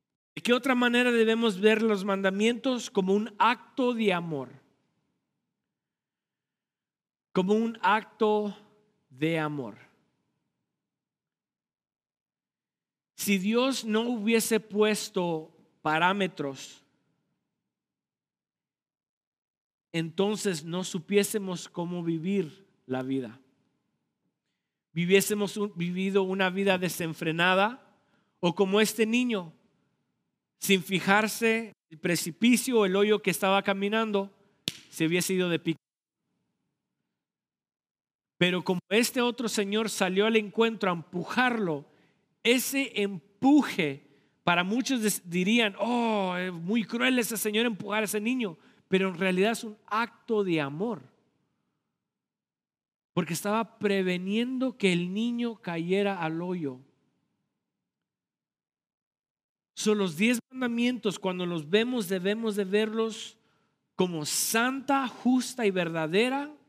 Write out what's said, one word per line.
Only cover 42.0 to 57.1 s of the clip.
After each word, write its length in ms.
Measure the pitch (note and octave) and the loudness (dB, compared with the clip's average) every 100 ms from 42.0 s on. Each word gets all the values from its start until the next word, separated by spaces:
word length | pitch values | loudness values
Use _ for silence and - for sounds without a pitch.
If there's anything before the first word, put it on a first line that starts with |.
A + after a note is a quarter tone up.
| _ _ _ _ | _ _ _ _
ese 580 | A3+ B3+ - - B3+ G3 | 2 2 0 -4 -4 -2
empuje, 1080 | G3+ F#3+ - - C4+ D4 - - D3+ C#3 - _ _ _ - | -4 -4 -14 0 6 6 6 0 -2 -4 -14 _ _ _ 0
para 180 | F3 | 2
muchos 380 | F#3 A#3 B3 B3+ | 2 -2 -2 0
des-, 280 | G#3+ - F3 | 0 -2 -4
dirían, 460 | F3+ F#3 A#3+ G#3+ G3+ | -2 2 4 2 0
"Oh, 580 | A3+ A#3+ A#3 G#3 F#3 F3+ | -2 0 0 0 -2 -4
es 160 | F#3 | -6
muy 320 | E3+ E3+ A#3 F#3+ | -6 -2 -2 -2
cruel 340 | A#3 B3+ B3+ | 0 2 2
ese 160 | G#3 A3 | 0 -4
señor 300 | G#3+ G#3+ A#3+ | -2 0 0
empujar 380 | F#3+ G#3 G#3+ | -2 -4 -4
a 20 | G#3+ | -2
ese 160 | G#3+ | -2
niño", 360 | G#3+ B3+ G3+ D#3 _ _ - | -2 -2 -4 -8 _ _ 0
pero 220 | F#3 F#3+ | 0 0
en 60 | E3+ | 0
realidad 360 | F#3+ F3+ G#3 | 0 2 2
es 140 | A#3 A3 | 0 -6
un 120 | G#3 - | -14 -4
acto 600 | G#3+ A#3 - - G#3+ F#3+ | -2 -2 -6 -4 -2 0
de 160 | D#3+ | 0
amor, 400 | C#3 D3+ A3+ E3+ B2+ _ _ _ _ _ _ _ _ _ _ _ _ _ _ _ _ _ _ _ _ | -2 -4 -6 -6 -12 _ _ _ _ _ _ _ _ _ _ _ _ _ _ _ _ _ _ _ _
porque 220 | F3 D#3+ | -4 -2
estaba 440 | E3+ G3+ A3 A3+ - | -4 -2 -2 -4 -4
preveniendo 1000 | G3+ G3 F#3 F3+ F#3 G#3+ B3 B3+ B3+ B3 | -2 0 0 -2 -2 -2 -2 -2 -4 0
que 160 | F#3+ | 2
el 200 | F3 F3+ | 2 0
niño 480 | G3+ A#3+ A#3+ A#3+ G#3+ | -2 -2 -2 -4 -6
cayera 600 | F3+ E3 E3+ F#3+ G3+ F#3+ | -8 -4 0 0 0 -2
al 200 | D#3+ E3 | -4 -4
hoyo. 380 | F3+ F3+ C#3+ B2+ C3 _ _ | -6 -6 -6 -10 -18 _ _